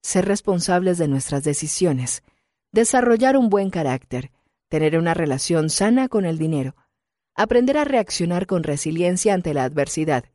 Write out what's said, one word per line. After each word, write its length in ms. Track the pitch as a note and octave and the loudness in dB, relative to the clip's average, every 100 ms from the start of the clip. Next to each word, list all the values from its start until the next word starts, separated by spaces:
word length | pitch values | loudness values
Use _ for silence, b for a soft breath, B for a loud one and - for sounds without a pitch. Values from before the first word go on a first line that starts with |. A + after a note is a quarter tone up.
ser 240 | - F#3 F#3 | -2 0 0
responsables 720 | G3+ - F3+ E3 F3+ F#3 F3 | 0 0 -2 0 0 2 0
de 100 | D3+ | 0
nuestras 380 | C3+ - C#3 D3 | 0 -2 -2 -2
decisiones, 800 | C#3+ D3+ - F3+ C3+ B2+ - _ _ _ _ _ | -4 -4 -2 0 0 -4 -8 _ _ _ _ _
desarrollar 640 | G#3 A3+ B3+ A#3+ A3+ C4 C4+ | 0 2 2 2 4 4 4
un 100 | A#3 | 4
buen 220 | G3+ G3 | 2 0
carácter, 640 | F#3 D3 C3 _ B2 - _ _ _ _ | -2 -2 -4 _ -10 -10 _ _ _ _
tener 300 | D#3 D#3 E3 | 0 2 2
una 160 | E3+ | 0
relación 560 | E3+ D#3 C3+ - E3+ D#3 | 0 0 -2 0 0 0
sana 400 | - G3+ B3 C4 | 0 2 2 2
con 160 | G#3+ F3+ | 0 -2
el 120 | D#3+ | -2
dinero, 380 | D#3 D#3 C3+ - _ _ _ _ _ - | -2 -2 -4 -10 _ _ _ _ _ -4
aprender 420 | G#3+ B3 B3+ D4 | 2 2 2 0
a 80 | C#4+ | 2
reaccionar 600 | C4 G3+ - E3+ F3 F3+ | 0 0 -4 -2 -2 -2
con 160 | F3+ | -2
resiliencia 720 | D#3 D3 D#3 D#3+ F3 F3+ G#3+ | -2 -4 -4 0 0 2 0
ante 200 | F#3 F3 | 0 -2
la 100 | C#3+ | -2
adversidad 640 | D#3+ D3+ C#3+ - D#3 C3 - | -2 -2 -2 -2 -2 -2 -4